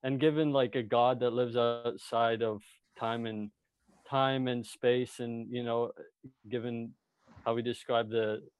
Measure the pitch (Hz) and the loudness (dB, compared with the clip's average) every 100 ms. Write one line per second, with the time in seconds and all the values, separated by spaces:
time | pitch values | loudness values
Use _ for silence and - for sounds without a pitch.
0 | 131 135 151 151 156 139 127 131 110 120 | -2 2 2 4 2 2 2 0 0 4
1 | 120 127 123 120 123 117 120 117 120 - | 4 4 0 2 0 2 2 2 -4 -6
2 | - 113 117 113 113 104 - _ _ - | -4 2 2 2 0 -2 -8 _ _ -6
3 | 117 117 117 107 104 _ _ _ _ _ | -4 -4 -4 -6 -8 _ _ _ _ _
4 | - 135 135 135 127 123 113 - 127 123 | -4 2 2 2 0 -2 -6 0 2 4
5 | 127 - 120 117 110 120 120 117 117 - | 0 -6 -8 -6 -6 -6 -2 -2 -2 -6
6 | 78 _ 131 _ 107 120 117 117 117 - | -18 _ -20 _ -8 -6 -4 -6 -8 -12
7 | _ _ _ - - 117 120 117 - 120 | _ _ _ -8 -2 -2 -2 -6 0 0
8 | 113 117 110 107 - _ | 2 0 0 -2 -8 _